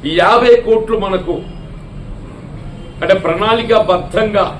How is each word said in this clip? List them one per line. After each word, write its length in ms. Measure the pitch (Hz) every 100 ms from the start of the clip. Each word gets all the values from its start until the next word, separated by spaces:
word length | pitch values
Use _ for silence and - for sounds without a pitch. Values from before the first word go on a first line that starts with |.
| -
ఈ 20 | -
యాభై 320 | 185 240 240 233 214
కోట్లు 320 | 220 - 214 190
మనకు 280 | 185 170 165 - - - - - - - - - - - - - - - -
అంటే 120 | - 190
ప్రణాళికాబద్ధంగా 1200 | 165 170 214 233 - 220 185 180 - 214 220 202 180